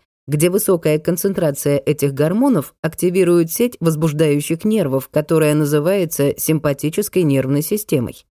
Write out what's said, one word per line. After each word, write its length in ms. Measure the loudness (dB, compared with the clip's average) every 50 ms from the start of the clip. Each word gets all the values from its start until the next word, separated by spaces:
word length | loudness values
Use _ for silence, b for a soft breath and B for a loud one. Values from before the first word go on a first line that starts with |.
| _ _ _ _ _
где 240 | -4 0 2 2 2
высокая 480 | 2 0 0 0 0 0 2 0 0 0
концентрация 800 | 0 -2 -2 -2 -2 -4 -2 -2 -2 -2 -2 -2 -2 -2 -2
этих 360 | 0 0 -2 -2 0 0 -2 0
гормонов 640 | 0 0 0 2 2 2 2 2 0 -2 -4 -8 _
активирует 720 | -8 -8 -4 -2 -2 0 2 2 2 4 4 2 2 0
сеть 260 | 0 -2 -2 -2 -2 -2
возбуждающих 840 | -2 0 0 0 -2 -2 0 2 2 2 2 0 0 -2 -4 -2 -2
нервов, 460 | 0 0 0 0 0 -2 -4 -4 -2
которая 460 | -2 -2 0 0 2 2 2 2 2
называется 800 | 2 2 2 0 0 0 0 0 0 0 -2 -2 0 0 0 -2
симпатической 840 | -2 -2 -2 0 0 0 -2 -2 -2 -4 -4 -2 -4 -4 -2 0 0 2
нервной 400 | 2 2 2 0 0 0 -2 -2
системой. 640 | -2 -4 -4 -4 -2 -2 -2 -2 -4 -8 -12 -20 _